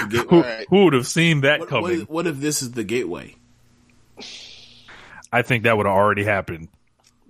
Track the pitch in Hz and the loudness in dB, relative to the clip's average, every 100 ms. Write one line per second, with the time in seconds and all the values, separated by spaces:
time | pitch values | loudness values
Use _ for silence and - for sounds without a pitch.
0 | 104 117 - 170 123 113 104 190 180 131 | 0 -2 4 4 4 -6 0 4 4 4
1 | 127 165 165 151 139 151 170 127 180 170 | -2 0 2 2 2 0 -2 -4 -2 -4
2 | - 160 180 135 151 143 123 120 98 123 | -4 -6 -4 -4 -4 -4 -6 -8 -4 -4
3 | 87 78 58 - _ _ _ _ _ _ | -4 -8 -12 -20 _ _ _ _ _ _
4 | _ - - - - - - - - - | _ -20 -20 -18 -20 -20 -20 -20 -20 -20
5 | - - - 120 120 120 117 107 101 95 | -20 -20 -4 -4 0 0 2 2 2 4
6 | 104 101 104 98 92 82 82 _ _ _ | 4 2 0 -2 -4 -12 -14 _ _ _
7 | _ _ | _ _